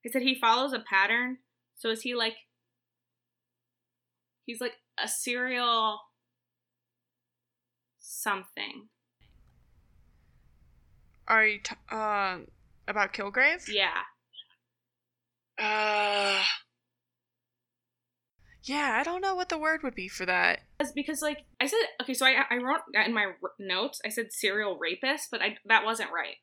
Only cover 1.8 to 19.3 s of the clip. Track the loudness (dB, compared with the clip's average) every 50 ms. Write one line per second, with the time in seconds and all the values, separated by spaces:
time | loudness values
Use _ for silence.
1.8 | -4 -4 -4 -2 -4 -4 -2 0 0 -2 -2 -6 -20 _ _ _ _ _ _ _
2.8 | _ _ _ _ _ _ _ _ _ _ _ _ _ _ _ _ _ _ _ _
3.8 | _ _ _ _ _ _ _ _ _ _ _ _ _ -14 -10 -6 -6 -8 -8 _
4.8 | _ _ _ -6 -4 -4 -4 -4 -2 -2 -2 -2 -2 -2 0 0 2 2 2 4
5.8 | 2 0 -2 -4 -12 _ _ _ _ _ _ _ _ _ _ _ _ _ _ _
6.8 | _ _ _ _ _ _ _ _ _ _ _ _ _ _ _ _ _ _ _ _
7.8 | _ _ _ _ -18 -14 -12 -6 -2 -2 -2 -2 -4 -12 _ -12 -12 -12 -12 -16
8.8 | -20 _ _ _ _ _ _ _ -20 -20 -20 -20 -20 -20 _ _ _ _ _ _
9.8 | _ _ _ -20 -20 _ _ _ _ _ _ _ _ -20 _ _ -20 -20 _ -20
10.8 | _ _ -20 _ _ _ _ _ -2 2 4 6 6 4 2 -2 -8 -12 -12 -12
11.8 | -12 -10 -6 -4 -2 0 0 0 0 -2 -2 -6 -10 -18 -20 _ _ _ -20 -16
12.8 | _ -6 0 0 0 0 0 -6 -6 -2 2 4 4 4 4 0 -6 -4 0 2
13.8 | 2 2 0 -2 -4 -6 _ _ _ _ _ -20 -20 _ _ _ _ _ _ _
14.8 | _ _ _ _ _ _ _ _ _ _ _ _ _ _ _ -4 -2 -2 0 0
15.8 | 0 2 2 2 2 2 2 2 2 2 2 2 2 0 0 -2 -8 _ _ _
16.8 | _ _ _ _ _ _ _ _ _ _ _ _ _ _ _ _ _ _ _ _
17.8 | _ _ _ _ _ _ _ _ _ _ _ _ _ -20 -20 _ -10 -6 -2 -2
18.8 | 0 2 2 2 0 0 -2 -2 0 0